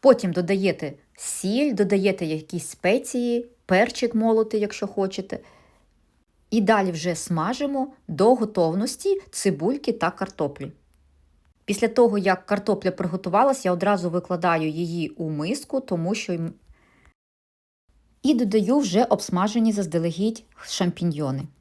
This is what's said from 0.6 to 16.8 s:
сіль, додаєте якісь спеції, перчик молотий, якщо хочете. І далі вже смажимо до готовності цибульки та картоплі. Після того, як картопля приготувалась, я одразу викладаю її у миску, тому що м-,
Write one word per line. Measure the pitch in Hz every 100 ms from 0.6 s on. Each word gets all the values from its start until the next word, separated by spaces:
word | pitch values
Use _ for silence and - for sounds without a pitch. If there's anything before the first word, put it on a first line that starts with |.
| 190 - 147 - _ _
сіль, | - - 190 226 294
додаєте | 208 196 202 196 190 160
якісь | 156 156 175 -
спеції, | - 180 233 277 247 240 240 233 _ -
перчик | 185 247 - 233
молотий, | 226 220 220 220 214
якщо | 208 - 196
хочете. | 202 190 190 196 - - _ _ _ _ _ _ _ _ _ _
І | 220
далі | 196 214 190
вже | 165 170
смажимо | 165 - 165 170 254 285 277 269 - -
до | 151 208
готовності | 254 214 202 165 180 233 - 392 392 -
цибульки | - 202 147 170 277 269
та | 226 170
картоплі. | - 190 - 147 143 139 - _ _ _ _ _ _ _ _
Після | - 202 226
того, | 233 233 202
як | 190 185 -
картопля | 202 202 202 185
приготувалась, | 180 190 180 190 190 269 262
я | 185
одразу | 175 196 202 175
викладаю | 175 175 180 180 165 156
її | 156 170 170 156
у | - 160
миску, | 151 156 277 - 269
тому | 262 175 165
що | 226 -
м-, | 170 165 - _ -